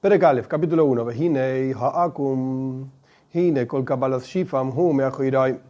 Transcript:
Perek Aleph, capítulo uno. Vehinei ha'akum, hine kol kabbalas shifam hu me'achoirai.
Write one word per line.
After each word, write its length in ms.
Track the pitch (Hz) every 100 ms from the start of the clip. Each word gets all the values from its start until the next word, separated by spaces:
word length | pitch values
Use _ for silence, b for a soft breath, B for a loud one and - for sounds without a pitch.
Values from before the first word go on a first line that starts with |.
Perek 240 | 196 202
Aleph, 240 | 170 131 -
capítulo 360 | 151 151 165
uno. 200 | 151 123
Vehinei 680 | 117 120 170 139 131 131 131
ha'akum, 1160 | 127 131 156 175 - 139 131 131 131 131 131 135 _ b b b
hine 360 | 170 175 143 120
kol 160 | 139
kabbalas 400 | 131 131 135 131
shifam 480 | 127 185 180 139 131
hu 200 | 127 175
me'achoirai. 640 | 139 135 131 135 135 131 127